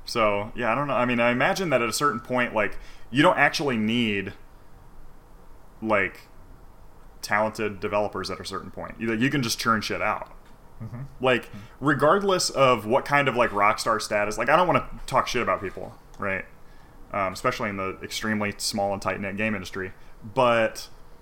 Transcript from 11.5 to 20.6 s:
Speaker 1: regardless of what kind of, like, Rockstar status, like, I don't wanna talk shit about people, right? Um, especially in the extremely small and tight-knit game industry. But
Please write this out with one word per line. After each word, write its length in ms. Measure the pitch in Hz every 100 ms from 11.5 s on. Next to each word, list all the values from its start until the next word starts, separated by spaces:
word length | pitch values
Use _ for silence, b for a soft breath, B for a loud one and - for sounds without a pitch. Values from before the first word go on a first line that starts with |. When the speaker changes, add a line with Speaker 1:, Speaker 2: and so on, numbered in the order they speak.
| 101 101 B 135
Speaker 1:
regardless 640 | 139 143 196 202 180 -
of 340 | - 135 123
what 200 | 107 123
kind 240 | - 143 135
of, 80 | 120
like, 140 | 113
Rockstar 520 | 101 101 107 - 107
status, 360 | - 104 104 107
like, 100 | 123
I 80 | 156
don't 100 | 180
wanna 220 | 135 - - -
talk 220 | 131 -
shit 140 | 123
about 180 | 104 90
people, 360 | 95 95 98 - - -
right? 260 | 101 95 - - b b b b -
Um, 200 | 101 95
especially 360 | 92 127 123 113
in 80 | 98
the 200 | 95 87
extremely 520 | - - 113 107 104 101
small 340 | - 107 101
and 80 | 98
tight-knit 360 | 104 95 98 98
game 180 | 110
industry. 380 | 104 90 98 92 - b b 110
But 540 | 104 123 117